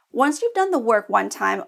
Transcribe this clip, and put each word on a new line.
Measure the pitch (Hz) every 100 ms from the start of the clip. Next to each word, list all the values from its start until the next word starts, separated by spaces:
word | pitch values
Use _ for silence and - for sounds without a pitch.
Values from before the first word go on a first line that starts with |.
| _
Once | 226 277 294
you've | 466
done | 427 381
the | 330
work | 226 214 202
one | 196 196
time | - 190 196